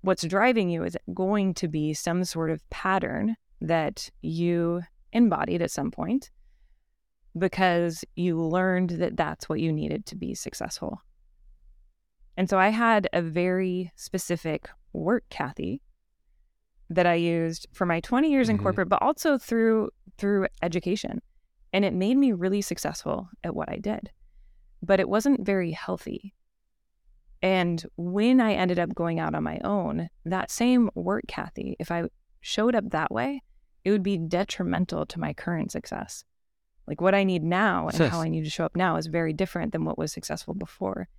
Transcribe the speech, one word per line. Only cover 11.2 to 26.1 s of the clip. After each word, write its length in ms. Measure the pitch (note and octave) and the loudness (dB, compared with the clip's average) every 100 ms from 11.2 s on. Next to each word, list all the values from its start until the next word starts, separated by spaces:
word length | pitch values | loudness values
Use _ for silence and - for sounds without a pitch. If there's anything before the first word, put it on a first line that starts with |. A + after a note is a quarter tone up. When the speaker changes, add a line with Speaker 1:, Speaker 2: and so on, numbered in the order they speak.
| _ _ - - - - _ _ _ _ - - | _ _ -20 -20 -20 -20 _ _ _ _ -16 -4
Speaker 1:
And 140 | F#3 | 0
so 100 | F#3+ | 4
I 100 | F#3+ | 4
had 380 | A3 A#3 A3 F#3+ | 4 4 4 2
a 80 | - | -2
very 720 | E3 D#3 F3+ F#3 F#3 F3+ F3+ - | 0 0 2 2 0 -2 -6 -10
specific 720 | - F#3+ - E3+ - D3+ - - _ | -8 -6 -4 -4 -2 -4 -6 -20 _
work 320 | - D#3+ A#3 - | -6 0 0 -2
Kathy 520 | - B2+ C#3 E2+ F3+ _ _ _ _ _ _ _ _ _ _ - | -6 -6 -4 -6 -6 _ _ _ _ _ _ _ _ _ _ -4
that 160 | E3+ F3 | 4 4
I 60 | |
used 540 | E3+ E3+ E3+ E3 E3 - | 4 2 2 0 -4 -12
for 140 | - F3+ | -4 0
my 160 | E3+ | 0
twenty 280 | - B3 D#4 | 2 2 4
years 180 | C#4 A3+ | 4 4
in 80 | G#3+ | 2
Speaker 2:
Mm-hmm. 60 | |
Speaker 1:
corporate, 260 | F#3 F#3 F#3 | 2 0 2
but 120 | G3+ | 4
also 360 | B3+ D4+ E4 C4+ | 2 2 2 2
through, 540 | - A#3 A3+ A3 G#3 _ - - | 0 2 4 4 0 _ -20 -4
through 300 | G3+ G3+ F#3+ - | 0 2 0 -2
education. 600 | F3 F3 F3+ G3+ - - _ _ _ _ _ | -2 -2 -2 -2 -2 -8 _ _ _ _ _
And 120 | F#3+ G3+ | 0 2
it 80 | |
made 240 | F3+ F#3+ C4 | 2 2 4
me 140 | C#4 | 4
really 280 | F#3+ F#3 G3+ | 4 2 0
successful 680 | G3 F3 - - - - F3+ - | -2 -4 -4 -4 -4 -4 -6 -10
at 120 | E3+ D#3 | -8 -6
what 140 | - | -6
I 80 | - | -6
did, 340 | G3+ G#3+ - - - - - - - - | -6 -6 -8 -18 -20 -20 -20 -20 -20 -16
but 180 | F3 F#3+ | 2 2
it 100 | F#3+ | 4
wasn't 360 | G#3 C#4+ C#4 G3 | 2 2 2 2
very 260 | G3 F3 | 0 0
healthy. 640 | D#3+ - F#3 - | -4 -6 -6 -6